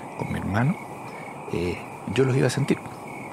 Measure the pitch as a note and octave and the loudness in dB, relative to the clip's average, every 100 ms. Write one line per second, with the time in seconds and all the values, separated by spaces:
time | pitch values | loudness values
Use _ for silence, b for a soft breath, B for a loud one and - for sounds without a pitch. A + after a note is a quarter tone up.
0 | B - - - E2+ G2 B2+ G#3 - - | B -6 -4 -2 0 4 4 2 -4 -10
1 | B B B B - - F2 E2+ - - | B B B B -4 -2 0 -2 -6 -10
2 | - G2+ C3 B2+ C#3 - C#3 - - - | -2 4 6 6 4 4 2 2 -2 -12
3 | - - - | -12 -12 -12